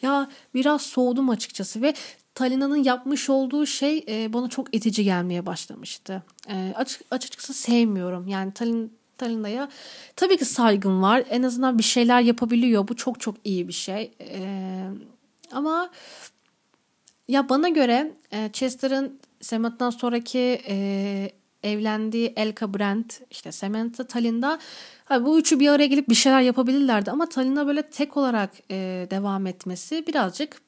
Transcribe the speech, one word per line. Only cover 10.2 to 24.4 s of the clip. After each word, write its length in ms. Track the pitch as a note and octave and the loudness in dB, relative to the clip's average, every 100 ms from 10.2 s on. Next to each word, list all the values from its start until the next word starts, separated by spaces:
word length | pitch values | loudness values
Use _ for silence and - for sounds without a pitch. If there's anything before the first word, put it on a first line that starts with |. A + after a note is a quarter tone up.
| F#4 F#4+ | 2 2
ki 80 | B3 | 2
saygım 560 | - A#3 G3+ G3 F#3 | 2 4 4 2 2
var. 220 | F#3+ B3 B3 | 4 4 2
En 140 | A#3+ | 0
azından 340 | B3+ A#3+ C4 A#3+ | -2 0 0 2
bir 60 | |
şeyler 380 | G#3+ B3 A#3 B3 | 2 4 6 6
yapabiliyor. 680 | A#3+ A#3+ A#3 A#3+ B3 A3 G3+ | 6 4 2 2 4 4 2
Bu 80 | A#3 | -4
çok 240 | - A#3+ | -6 -4
çok 160 | - G3+ | -8 -6
iyi 240 | G#3+ F#3 F3 | -4 -4 -4
bir 60 | |
şey. 380 | F3 - G3 A3+ _ | -6 -6 -6 -8 _
E, 640 | E3 G3 F#3+ G3 F#3 F#3 F#3+ G3 - _ _ _ - | -14 -10 -8 -8 -8 -8 -8 -10 -16 _ _ _ -12
ama 380 | B3+ D4+ D#4+ F4+ - - - - _ _ _ _ _ _ _ _ _ - | -4 -2 -2 -4 -10 -20 -20 -20 _ _ _ _ _ _ _ _ _ -2
ya 220 | C4+ C4+ | 0 2
bana 200 | C4 F4 | 2 2
göre, 420 | D#4 B3+ A#3+ D#4 - _ | 2 4 2 0 -8 _
e, 160 | G#3 G#3+ | -6 -6
Chester'ın 680 | G#3 C4 B3 C4+ C4+ C#4 C4+ _ _ | -4 -4 -2 -2 -2 -4 -8 _ _
Samanta'dan 480 | - A3+ A#3 A#3 B3 | -6 -2 -2 -2 -4
sonraki, 720 | A#3+ A#3+ A#3 A#3 B3+ B3 B3 - | -2 -2 -2 -4 -2 0 0 -2
e, 640 | G3 G3 G3 G3 G3 G3 _ _ _ | -4 -2 -2 -2 -4 -8 _ _ _
evlendiği 680 | G3+ G#3+ G#3+ G#3+ A3 A3+ A#3 A#3 | -4 -2 -2 -2 -2 -2 -2 -2
Elka 380 | G#3+ G#3 G#3+ | -4 -2 -4
Brand, 360 | G3 G3+ G3+ A#3 - B3+ | -2 0 0 -4 -12 -18
işte 200 | - - | -16 -14
Samantha, 520 | - G3 G#3+ A#3 A#3 | -8 -6 -4 -6 -6
Talinda, 560 | B3+ A#3+ A#3 A3+ | -8 -2 0 0